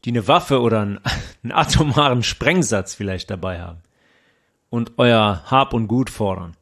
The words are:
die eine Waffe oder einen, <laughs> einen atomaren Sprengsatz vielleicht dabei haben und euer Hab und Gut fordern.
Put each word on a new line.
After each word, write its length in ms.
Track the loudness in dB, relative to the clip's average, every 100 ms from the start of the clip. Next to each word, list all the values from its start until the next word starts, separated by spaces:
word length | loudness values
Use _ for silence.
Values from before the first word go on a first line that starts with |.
die 60 | -2
eine 180 | -2 2
Waffe 320 | 2 4 2
oder 220 | 4 2
einen, 180 | 0 -4 -6 -8
<laughs> 200 | -10 -12
einen 100 | -4
atomaren 680 | 0 2 2 2 2 2 2
Sprengsatz 720 | -2 -2 0 2 2 -2 -4
vielleicht 360 | -8 -6 -6 -8
dabei 300 | -8 -6 -8
haben 200 | -12 -16 _ _ _ _ _ _ _ _ _
und 220 | -6 -6 0
euer 440 | 4 4 4 0 0
Hab 260 | 0 2
und 160 | -2 0
Gut 220 | -2 -2
fordern. 440 | -2 -4 -4 -10 -18